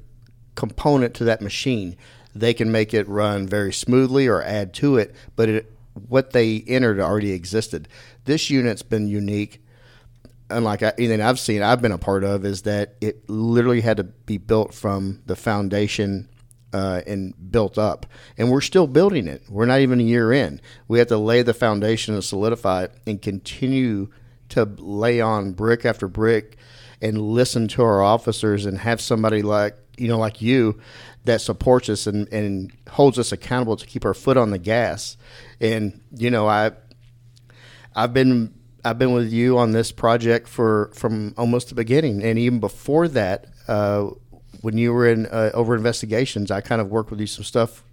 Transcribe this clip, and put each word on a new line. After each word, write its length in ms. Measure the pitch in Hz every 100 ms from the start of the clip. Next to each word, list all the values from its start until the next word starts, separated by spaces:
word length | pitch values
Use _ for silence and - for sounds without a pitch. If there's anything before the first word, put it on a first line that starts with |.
| - - - - -
component 600 | - 120 - 151 143 120
to 100 | -
that 180 | 117 110
machine. 540 | 98 - - 123 92 90 - - -
They 200 | - 113
can 180 | 117 113
make 220 | 113 107
it 120 | 110 98
run 400 | 101 104 101 98
very 260 | 104 98
smoothly 560 | - - 123 131 131 135
or 140 | 95
add 300 | - 104 98
to 220 | - 143 131
it, 180 | 104 - - -
but 120 | 113
it, 240 | 110 - - - - 107
what 240 | 127 131
they 320 | 127 113 110 -
entered 340 | 127 123 101
already 320 | 85 104 101
existed. 560 | 92 87 104 110 82 76 - - -
This 260 | - 156 -
unit's 320 | 139 123 127
been 260 | - 113 104
unique, 540 | 104 101 104 104 - _ _ - - - - - - -
unlike 320 | 113 113 104
anything 400 | 110 - 117 110
I've 160 | 107 127
seen, 220 | - 104
I've 180 | 104 127
been 120 | 120
a 60 | 87
part 240 | - 98
of, 220 | 98 101
is 180 | 98 98
that 340 | 104 104 104 -
it 280 | 107 - -
literally 520 | 107 113 117 120 123
had 160 | 113 107
to 80 |
be 320 | 90 - - 104
built 380 | - 110 104
from 480 | - 107 98 98 98 -
the 100 | 92
foundation, 920 | - 104 101 101 104 - 101 98 - - - _ _
uh, 280 | 101 95 90 -
and 280 | 101 95 - 90
built 260 | 113 101 -
up. 260 | 107 78 - - - -
And 140 | 117
we're 100 | 131
still 280 | 139 190 160
building 400 | 131 196 185 87
it. 160 | 69 -
We're 160 | 98
not 160 | 120 131
even 200 | 135 127
a 40 |
year 280 | 113 120 113
in. 280 | 135 101 71 - - -
We 100 | 117
have 100 | 120
to 80 | 110
lay 260 | 107 120
the 120 | 120
foundation 600 | 113 117 104 107 113 -
and 100 | 104
solidify 600 | 92 101 104 113 98 92
it 100 | 92 - -
and 160 | 104
continue 880 | - 98 - - 131 135 127 104 98 - - - -
to 160 | -
lay 560 | 107 101 87 101 113 120
on 320 | 110 110 98
brick 320 | 92 107 117
after 240 | 123 110 98
brick 480 | 92 110 113 107 - - - - -
and 200 | 110 107
listen 480 | 107 113 127 123 110
to 140 | -
our 200 | 117 101
officers 640 | 98 113 - 110 110 101 101
and 120 | 98
have 220 | 98 117
somebody 400 | - 117 110 107
like, 360 | 104 104 104 - - -
you 120 | 117
know, 100 | 117
like 240 | 110 -
you 380 | 110 131 113 104 - - - -
that 160 | - 113
supports 480 | - 101 - 127 -
us 180 | 104 -
and, 220 | 104 104
and 400 | 107 104 98 95 - -
holds 280 | - 143 123
us 120 | 117
accountable 460 | 101 - 127 120 104
to 100 | -
keep 180 | 117
our 80 | 107
foot 240 | 95 - 131
on 140 | 113
the 80 | 101
gas. 580 | 87 113 113 76 - - - - - -
And, 400 | 110 113 104 - -
you 200 | 120 117
know, 180 | 120 107
I, 240 | 104 110 - - - - - - _ - - - - -
I've 180 | - 117
been, 400 | 123 131 123 113 - - -
I've 140 | 120 113
been 140 | 131
with 200 | 123 117
you 260 | 113 123 123
on 120 | 117
this 220 | 110 113
project 560 | - 117 120 117 117 -
for, 420 | - 113 107 104
from 420 | - 117 110 104 107
almost 300 | 120 120 123
the 60 |
beginning. 480 | 123 113 131 160 101
And 160 | 110 113
even 200 | 120 123
before 480 | 104 - - 147 170
that, 380 | 135 95 98 - - -
uh, 420 | 107 104 104 101 - - - - -
when 180 | 110 110
you 140 | 120
were 160 | 120 120
in, 180 | 113 110
uh, 240 | 110 110
over 220 | 110 113
investigations, 760 | 117 113 113 110 110 131 - 101
I 100 | 98
kind 200 | - 113
of 80 | 101
worked 220 | 110 110
with 100 | 107
you 60 | 104
some 180 | -
stuff 400 | 98 123 117 - -